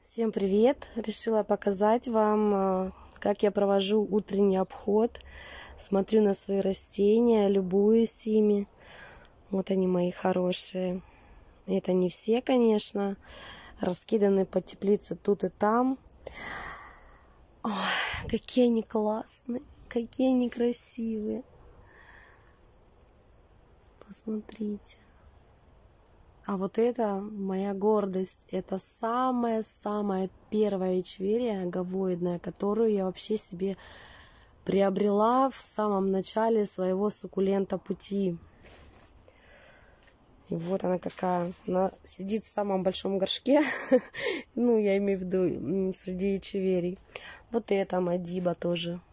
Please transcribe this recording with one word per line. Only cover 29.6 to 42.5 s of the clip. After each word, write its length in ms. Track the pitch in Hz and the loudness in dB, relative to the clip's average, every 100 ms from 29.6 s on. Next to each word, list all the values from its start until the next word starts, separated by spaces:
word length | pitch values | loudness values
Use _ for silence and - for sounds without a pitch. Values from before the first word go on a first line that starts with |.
| 214 214 208 208 208 190 190 - - | 0 -2 -2 -2 0 0 -2 -8 -4
первая 500 | 214 208 190 185 185 | 0 2 2 0 0
эчеверия 680 | 185 - 190 226 240 202 180 | -2 -4 -2 0 0 -2 -4
говоидная, 720 | 180 180 190 190 175 175 175 | -4 -4 -2 -2 0 -2 -2
которую 540 | 180 - 202 214 226 | -8 -4 -2 2 2
я 140 | 208 185 | 2 -2
вообще 320 | 185 - 214 | -4 -4 -4
себе 400 | - 175 190 190 - - - - - - - _ - | -4 -4 -4 -4 -12 -20 -20 -20 -20 -20 -20 _ 0
приобрела 840 | 190 196 190 208 202 220 254 262 | 2 2 2 2 4 4 4 2
в 60 | - | 0
самом 460 | - - 214 202 196 | -4 -2 0 2 2
начале 580 | 190 185 220 226 226 202 | 0 0 0 2 2 2
своего 440 | - 185 185 208 | 0 0 0 0
суккулента 680 | - 185 - 196 196 190 185 | -2 -4 -2 0 0 0 -6
пути. 600 | - 185 - 196 190 170 - - - - - - - - - _ - - - - - _ - _ _ - - | -6 -8 -4 -2 -2 -4 -12 -20 -20 -20 -20 -20 -20 -20 -20 _ -20 -20 -20 -20 -20 _ -20 _ _ -20 -8
И 60 | 170 | -8
вот 280 | 170 190 | -4 -4
она 140 | 180 180 | -2 -2
какая. 540 | 175 - 185 180 175 - - | -4 -4 -2 0 -2 -8 -4
Она 280 | 185 190 - | 0 0 -4
сидит 400 | - - 196 214 | -8 -8 -4 -4
в 60 | |
самом 340 | - | -2